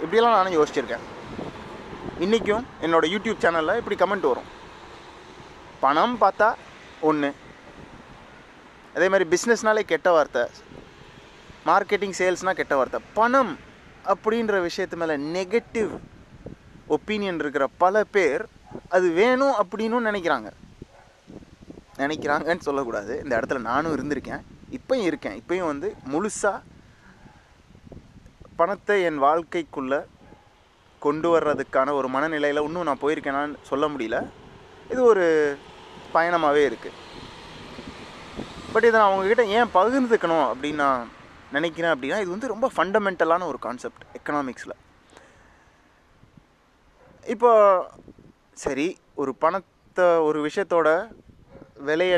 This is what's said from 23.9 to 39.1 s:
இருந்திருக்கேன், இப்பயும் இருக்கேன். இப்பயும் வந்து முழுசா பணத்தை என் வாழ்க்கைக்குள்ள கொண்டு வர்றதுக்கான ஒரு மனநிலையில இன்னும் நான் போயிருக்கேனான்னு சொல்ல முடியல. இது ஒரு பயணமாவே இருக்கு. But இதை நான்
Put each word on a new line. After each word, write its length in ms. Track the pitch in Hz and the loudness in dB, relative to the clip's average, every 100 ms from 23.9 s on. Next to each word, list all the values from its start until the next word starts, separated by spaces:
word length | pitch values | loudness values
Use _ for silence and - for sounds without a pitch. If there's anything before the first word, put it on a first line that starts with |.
| 143 | -2
இருந்திருக்கேன், 480 | 135 135 117 135 - - - - | -4 -6 -8 -12 -14 -20 -16 -12
இப்பயும் 300 | - 262 190 | -4 -2 -2
இருக்கேன். 280 | 151 135 101 | -4 -6 -10
இப்பயும் 280 | - 175 175 | -6 -4 -4
வந்து 180 | 143 180 170 131 | -4 -8 -10 -6
முழுசா 420 | 143 208 - 208 190 - - - - - - - - _ _ _ - - - - - - - - - | -4 -4 -2 -2 -2 -10 -20 -20 -20 -20 -20 -20 -20 _ _ _ -20 -20 -20 -20 -20 -20 -20 -12 -2
பணத்தை 380 | 170 202 - 208 175 | -2 -2 -2 0 0
என் 120 | 151 139 | 2 2
வாழ்க்கைக்குள்ள 680 | 160 160 180 160 - 131 139 190 _ - - _ _ _ _ _ - 147 | 2 -2 -8 -8 -8 -4 -4 -6 _ -20 -20 _ _ _ _ _ -6 -2
கொண்டு 220 | 151 165 | 0 2
வர்றதுக்கான 600 | 165 151 139 131 135 131 143 | 2 2 -2 -2 0 0 0
ஒரு 80 | 131 131 | -2 -2
மனநிலையில 480 | 156 156 147 143 151 | -2 -2 0 0 -2
இன்னும் 200 | 170 165 | -4 -4
நான் 140 | 131 | -2
போயிருக்கேனான்னு 520 | 143 151 143 139 147 139 - | -2 -4 -4 -4 -4 -8 -6
சொல்ல 160 | 139 151 | -2 -2
முடியல. 240 | 143 110 117 - - - - - - - | -2 -4 -4 -6 -12 -20 -20 -20 -20 -8
இது 100 | 247 247 | 2 4
ஒரு 140 | 208 170 160 147 143 - - - - - 170 | 6 4 2 2 -2 -12 -20 -20 -20 -4 0
பயணமாவே 480 | 165 175 156 147 143 | 2 2 2 4 2
இருக்கு. 220 | 113 - - - - - - - - - - - - - - - - - - - | 0 -12 -16 -18 -18 -18 -18 -20 -20 -18 -18 -16 -16 -18 -18 -18 -14 -14 -14 -4
But 100 | 220 233 | 2 4
இதை 80 | 220 | 6
நான் 140 | 208 | 4